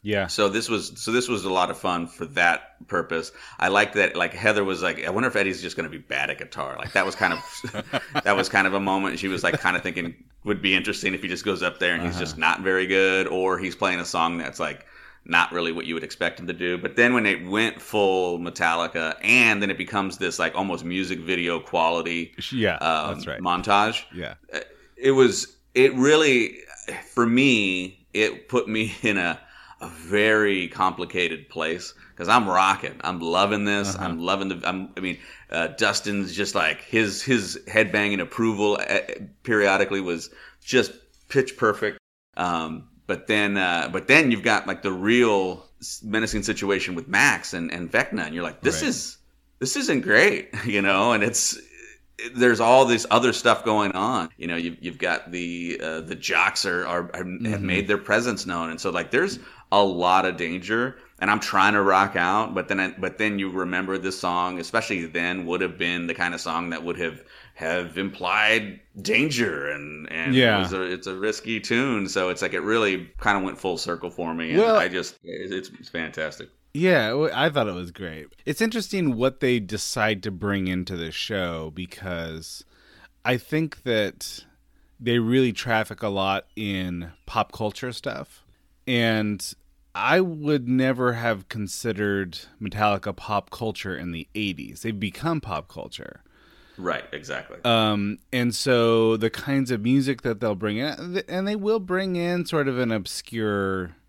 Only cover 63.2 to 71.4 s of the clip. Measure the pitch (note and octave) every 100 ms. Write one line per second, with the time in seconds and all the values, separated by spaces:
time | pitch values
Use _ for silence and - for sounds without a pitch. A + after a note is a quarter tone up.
63.2 | G#2+ G2+ F#2+ F#2 F2 F2+ F#2+ F#2+ F#2+ F#2
64.2 | F#2 F2 F2 F2+ E2 A2+ - G2 E2 E2
65.2 | F2 F#2 E2 F2+ F2+ E2+ F2 F2 E2+ E2
66.2 | F2 E2+ F2 E2 F2 E2 E2+ E2+ E2+ D2
67.2 | - - - - D#2+ F2+ F2 E2 F#2+ -
68.2 | F2+ G2+ G#2+ A2 G#2 - _ G2+ F#2+ A2
69.2 | D3+ B2 A2 D2+ C#2+ D2 D2 D2+ D2+ D#2+
70.2 | E2 B2+ B2 G#2 F#2 F#2+ F2+ F2+ F#2+ F#2+
71.2 | G#2 G#2+